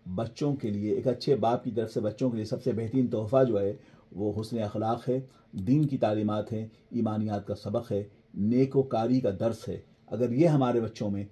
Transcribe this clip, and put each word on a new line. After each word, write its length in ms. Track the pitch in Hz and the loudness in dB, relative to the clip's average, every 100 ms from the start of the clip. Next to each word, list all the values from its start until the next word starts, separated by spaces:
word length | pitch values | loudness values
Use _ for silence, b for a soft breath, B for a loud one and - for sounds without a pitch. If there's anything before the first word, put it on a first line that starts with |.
| 90 | -8
बच्चों 440 | 92 113 - 147 | -6 -6 -4 -2
के 160 | 135 110 | -2 -2
लिए, 240 | 101 104 | -2 -2
एक 140 | 123 127 | 0 0
अच्छे 260 | 120 - 123 | 0 2 2
बाप 280 | 113 123 | 2 0
की 60 | 127 | -2
तरफ 200 | 110 110 | -4 -2
से 100 | 123 | -2
बच्चों 300 | 107 104 131 | -2 0 -2
के 60 | 113 | -2
लिए 100 | 107 | -4
सबसे 260 | 113 131 | -4 -2
बेहतरीन 360 | 110 113 131 120 | -2 0 0 0
तोहफ़ा 340 | 110 107 135 | 0 2 4
जो 140 | 131 101 | 4 2
है 200 | 101 - B B B | 0 -4 B B B
वो 160 | 87 104 | -6 -4
हुस्न 260 | 104 110 117 | -2 -4 -4
अखलाक 480 | 104 107 110 120 - | -4 -2 -2 -2 0
है, 100 | 131 135 b b - | -2 -4 b b -4
दीन 280 | 95 147 | 2 4
की 120 | 151 135 | 2 0
तालीमात 520 | 110 107 107 107 104 | 0 0 0 -2 -2
है, 180 | 110 110 b b | -6 -8 b b
ईमानियात 520 | 120 110 107 107 101 98 | -2 -2 0 -2 -4 -4
का 80 | 101 | -8
सबक 360 | 101 117 - | -4 -4 -2
है, 140 | 101 101 b b 90 | -4 -4 b b -2
नेकोकारी 840 | 104 123 135 139 135 110 117 127 | 2 4 4 2 2 2 2 2
का 100 | 120 | 2
दर्स 340 | 95 113 - - | 0 -2 -2 -8
है। 140 | 87 - b - | -10 -12 b -8
अगर 240 | 107 123 | -2 0
ये 120 | 120 165 | 4 6
हमारे 320 | 147 123 120 | 6 4 2
बच्चों 300 | 110 - 107 | 0 -4 -4
में 160 | 101 98 | -4 -6